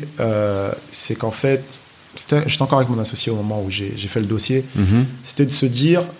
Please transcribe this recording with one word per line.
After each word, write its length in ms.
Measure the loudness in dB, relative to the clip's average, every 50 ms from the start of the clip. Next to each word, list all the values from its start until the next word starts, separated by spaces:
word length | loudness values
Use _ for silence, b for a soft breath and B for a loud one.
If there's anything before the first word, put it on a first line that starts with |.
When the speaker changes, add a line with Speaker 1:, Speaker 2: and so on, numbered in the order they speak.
| -4 -10 -4 -2
Speaker 1:
euh, 520 | -2 0 2 2 0 0 0 0 -2 -4 -4 -6 -8 -8
c'est 240 | -6 -6 -4 -4 -4
qu'en 160 | -4 -4 -6
fait, 320 | -4 0 0 2 2 0 -2 -8 -14 -16 -16 -20 -20 -20 -20 -16 -12
c'était, 320 | -10 -2 2 2 2 2
j'étais 140 | 0 0 0
encore 160 | 2 2 4 2
avec 100 | 2 2
mon 100 | 0 -2
associé 320 | -2 -4 -4 -4 -2 -2
au 40 | -2
moment 280 | -2 -2 -2 -2 -4 -4
où 80 | -4
j'ai, 220 | -4 -6 -6 -6 -6
j'ai 100 | -8 -8
fait 120 | -4 -2 -2
le 80 | 0
dossier. 360 | 0 0 0 2 2 2 0 0 0 0
Speaker 2:
Mhm. 300 | 2 4 6 6 4 4 2 -2 -10 -10
Speaker 1:
C'était 220 | -6 0 2 2
de 60 | 2
se 140 | 2 0 0
dire, 380 | 0 2 2 4 4 4 4 2 -2 -8